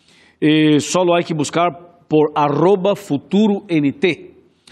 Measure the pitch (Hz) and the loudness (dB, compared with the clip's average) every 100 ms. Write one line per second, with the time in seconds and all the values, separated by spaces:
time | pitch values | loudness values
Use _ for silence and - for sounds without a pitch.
0 | _ _ _ - 151 156 156 147 - 180 | _ _ _ -4 0 2 4 2 0 -2
1 | 180 170 170 160 139 160 175 - - _ | 0 0 -2 -6 -4 -2 -2 -4 -16 _
2 | - 151 151 151 147 143 165 202 185 196 | -2 0 2 0 -2 2 2 2 0 -4
3 | - 143 - 190 214 202 - 165 147 - | -4 -8 -2 0 0 0 -2 -2 -2 -2
4 | 185 151 - - _ _ _ | -2 -4 -10 -20 _ _ _